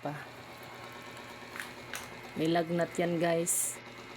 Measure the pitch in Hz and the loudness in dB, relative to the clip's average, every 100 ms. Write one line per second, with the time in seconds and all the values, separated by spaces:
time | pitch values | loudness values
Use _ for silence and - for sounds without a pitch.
0 | 143 147 - - - - - - - - | -6 -6 -8 -12 -14 -14 -14 -12 -12 -12
1 | - - - - - - - - - - | -12 -12 -12 -12 -10 -8 -8 -10 -8 -8
2 | - - - - 160 170 165 170 165 - | -8 -12 -8 2 6 6 6 4 4 4
3 | 175 170 170 165 175 - - - - - | 4 6 6 6 4 2 2 -2 -10 -12
4 | - | -12